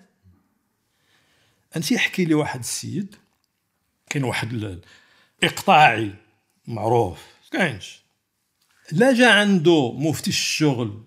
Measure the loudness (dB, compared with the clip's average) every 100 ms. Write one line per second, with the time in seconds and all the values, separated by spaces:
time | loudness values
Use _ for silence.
0 | _ _ _ _ _ _ _ _ _ _
1 | _ _ _ _ _ _ _ -6 -2 -2
2 | -2 -2 0 0 -2 -8 -10 -10 -8 -10
3 | -10 -14 _ _ _ _ _ _ _ _
4 | -8 -4 -4 -4 -6 -8 -10 -12 -20 _
5 | _ _ _ -6 -6 -2 4 6 6 4
6 | -4 -8 _ _ _ _ -12 -6 0 0
7 | 0 -6 -20 _ _ -4 -4 -6 -14 -20
8 | _ _ _ _ _ _ _ _ -6 2
9 | 2 4 4 4 4 2 4 4 2 -2
10 | -4 -2 -4 -4 -4 0 0 0 -4 -10